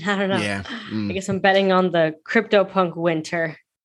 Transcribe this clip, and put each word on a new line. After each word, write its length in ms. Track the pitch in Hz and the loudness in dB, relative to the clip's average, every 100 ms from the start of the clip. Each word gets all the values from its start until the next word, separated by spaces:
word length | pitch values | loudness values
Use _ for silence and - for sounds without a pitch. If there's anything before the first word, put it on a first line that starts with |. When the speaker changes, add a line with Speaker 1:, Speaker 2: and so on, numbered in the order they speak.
Speaker 1:
<laughs> 40 | 180 | -2
I 100 | 196 | -2
don't 120 | 190 | 0
know. 80 | 190 | 0
Speaker 2:
Yeah. 260 | 104 98 - - - | -2 -4 -8 -12 -8
Mm. 180 | 107 104 | -6 -4
Speaker 1:
I 40 | |
guess 160 | 185 190 | -6 -4
I'm 100 | 190 | 0
betting 320 | 196 196 190 | 4 4 4
on 200 | 185 185 | 2 2
the 240 | 165 160 156 - | 2 0 -2 -2
CryptoPunk 680 | 233 220 202 190 190 175 165 | 0 4 2 2 0 -2 0
winter, 600 | 170 160 156 170 160 151 _ _ | -2 -2 -4 -4 -4 -8 _ _